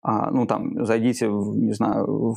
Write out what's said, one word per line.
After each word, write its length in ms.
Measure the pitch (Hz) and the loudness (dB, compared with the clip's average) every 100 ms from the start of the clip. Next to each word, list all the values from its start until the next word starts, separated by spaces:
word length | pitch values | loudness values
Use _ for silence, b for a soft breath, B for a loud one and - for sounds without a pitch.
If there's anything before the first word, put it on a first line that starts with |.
| - | 0
а, 240 | 110 110 | -2 0
ну, 160 | 135 117 | 0 0
там, 380 | 110 - - | 0 -2 -4
зайдите, 440 | 110 113 117 120 110 | 0 2 2 2 0
в, 280 | 104 104 107 | 0 -2 0
не 160 | 113 | 0
знаю, 640 | 107 110 104 - 107 113 | 0 0 0 0 0 0